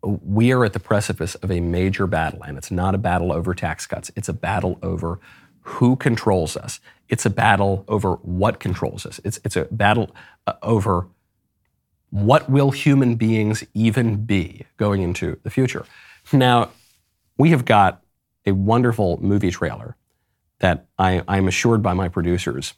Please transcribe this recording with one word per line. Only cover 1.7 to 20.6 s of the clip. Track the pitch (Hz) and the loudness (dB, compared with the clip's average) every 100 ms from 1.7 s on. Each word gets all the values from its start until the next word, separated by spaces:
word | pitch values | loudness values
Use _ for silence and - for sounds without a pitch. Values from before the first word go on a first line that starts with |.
| 87 95 95 98 | 0 0 0 -2
battle, | 85 80 - | -2 -4 -6
and | 76 69 | -14 -14
it's | - | -8
not | 90 92 95 | -4 -2 -2
a | |
battle | 104 90 87 | -2 -2 -2
over | 78 85 | -4 -4
tax | 87 92 78 - | -4 -6 -8 -10
cuts. | - - - | -10 -10 -10
It's | - | -8
a | |
battle | 82 85 98 90 - | -6 -4 -2 -4 -6
over | 90 85 82 87 _ - _ _ | -6 -6 -6 -8 _ -20 _ _
who | - - 120 131 | -14 0 2 2
controls | - 117 - 95 80 - | 0 -2 0 0 0 -6
us. | - - _ _ _ | -12 -16 _ _ _
It's | 113 120 | -2 -2
a | |
battle | 101 107 101 98 98 - | 2 2 4 2 0 -2
over | 107 98 - | -2 0 -2
what | - 87 101 - | -4 -2 0 -2
controls | - 90 64 - - | -6 -4 -4 -6 -14
us. | - | -10
It's, | - - | -8 -6
it's | - - | -6 -4
a | 78 | -4
battle, | 110 101 110 101 - - _ - | 0 2 2 0 -8 -20 _ -8
uh, | - | -6
over | - 113 101 90 87 _ _ _ _ _ _ _ _ _ _ | 0 0 2 0 -2 _ _ _ _ _ _ _ _ _ _
what | 101 101 147 - | -2 4 4 4
will | 135 139 | 2 2
human | 135 - 139 127 117 | 2 2 4 4 2
beings | 113 110 107 107 - | 2 2 0 -2 -4
even | 104 113 110 117 104 110 | 0 2 2 0 -2 0
be | 98 80 - - _ | -2 -2 -10 -20 _
going | 104 101 | 0 0
into | 90 87 90 - | -2 -2 -6 -6
the | - | -6
future. | - 127 - - - - - - | 0 0 -2 -14 -20 -20 -20 0
Now, | 143 127 120 113 _ _ _ _ _ _ - | 4 6 4 2 _ _ _ _ _ _ 2
we | 147 | 4
have | 160 120 | 4 4
got | 107 95 - _ _ _ _ - | 4 4 0 _ _ _ _ -2
a | |
wonderful | 95 98 117 123 110 98 85 | 0 2 2 2 0 0 0
movie | 95 101 90 | 0 0 0
trailer | 87 85 - - - _ _ _ _ _ | -2 -6 -6 -14 -18 _ _ _ _ _
that | _ | _